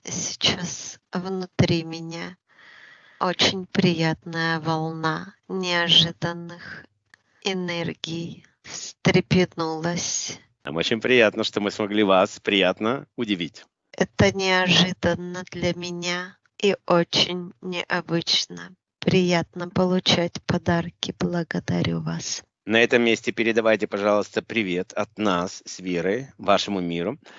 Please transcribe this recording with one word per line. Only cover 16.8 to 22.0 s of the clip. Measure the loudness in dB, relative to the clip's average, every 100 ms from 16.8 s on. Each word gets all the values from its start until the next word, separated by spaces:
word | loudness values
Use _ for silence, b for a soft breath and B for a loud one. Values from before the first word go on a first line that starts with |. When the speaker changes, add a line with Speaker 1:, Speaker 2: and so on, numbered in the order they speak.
| 2
Speaker 1:
очень | 2 2 0 0 -2 -8 -10
необычно. | -8 -6 -4 -4 -2 -2 0 0 -2 -8 -16 -20 _ -6
Приятно | 2 2 4 2 -2 -8 -6
получать | 0 2 2 2 0 0 -4 -4
подарки. | -2 0 0 -2 -8 -10 -6
Благодарю | -4 -4 -4 -6 -4 -2 -2 -2